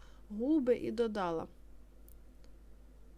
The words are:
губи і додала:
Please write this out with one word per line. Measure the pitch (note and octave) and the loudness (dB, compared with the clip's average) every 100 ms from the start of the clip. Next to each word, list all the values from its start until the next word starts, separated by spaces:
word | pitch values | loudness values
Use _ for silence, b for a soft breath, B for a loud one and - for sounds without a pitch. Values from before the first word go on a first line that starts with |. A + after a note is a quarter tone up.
| B B - | B B -8
губи | G#3 B3+ D#4 B3 - | 0 4 6 6 4
і | - | 4
додала: | A3 A#3 G#3 F3 E3 - - - - - - - - - - - - - - - - - | 2 2 2 2 0 -4 -10 -16 -16 -16 -18 -18 -18 -18 -18 -18 -18 -18 -18 -18 -18 -20